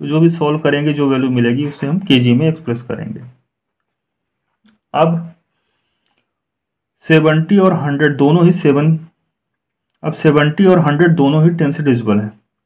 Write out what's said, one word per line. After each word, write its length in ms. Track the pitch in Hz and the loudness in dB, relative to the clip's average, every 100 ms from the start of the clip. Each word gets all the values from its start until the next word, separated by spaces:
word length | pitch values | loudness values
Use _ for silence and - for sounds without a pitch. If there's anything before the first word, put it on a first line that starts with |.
तो 60 | 143 | -4
जो 140 | 156 | 0
भी 80 | 170 | 0
सॉल्व 300 | 170 147 151 | 0 -2 -2
करेंगे, 340 | 151 143 151 | -2 -2 -2
जो 160 | 147 139 | -2 -2
वैल्यू 220 | 131 131 | 0 -2
मिलेगी, 360 | 123 117 123 147 | 0 0 -2 -6
उसे 200 | - 139 | -8 -6
हम 120 | 180 | -4
केजी 320 | - 131 123 | 0 0 2
में 120 | 120 160 | 0 0
एक्सप्रेस 340 | 160 - 117 | -4 -8 -8
करेंगे। 380 | - - - - - _ _ _ _ _ _ _ _ _ _ _ _ _ _ _ _ | -8 -10 -10 -14 -18 _ _ _ _ _ _ _ _ _ _ _ _ _ _ _ _
अब 400 | 139 165 170 170 - _ _ _ _ _ _ _ _ _ _ _ _ _ _ _ _ | -2 -2 -2 -8 -20 _ _ _ _ _ _ _ _ _ _ _ _ _ _ _ _
सेवेंटी 540 | - 160 156 156 160 202 | 0 2 4 2 2 2
और 140 | 190 | 2
हंड्रेड 420 | 170 143 143 151 135 | 0 -2 -2 -2 0
दोनों 280 | 143 170 | 2 4
ही 80 | 170 | 2
सेवन, 440 | 170 151 139 156 160 - _ _ _ _ _ _ _ _ _ | 2 0 0 0 -2 -6 _ _ _ _ _ _ _ _ _
अब 100 | 160 | -10
सेवेंटी 520 | 160 160 147 147 156 190 | -2 0 2 0 2 2
और 120 | 180 | 4
हंड्रेड 340 | 156 147 175 160 | 2 2 2 2
दोनों 260 | 139 156 | 2 2
ही 60 | 165 | 2
टेन 200 | 170 143 | 0 -2
से 100 | 147 | -2
डिविजिबल 380 | 147 120 107 104 | -2 -2 0 -2
है, 100 | 104 - _ _ | -4 -10 _ _